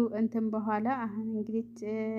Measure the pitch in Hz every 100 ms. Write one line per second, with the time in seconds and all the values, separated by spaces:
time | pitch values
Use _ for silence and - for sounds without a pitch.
0 | 226 208 226 226 220 214 214 214 226 262
1 | 226 208 220 220 214 226 233 - 214 220
2 | 220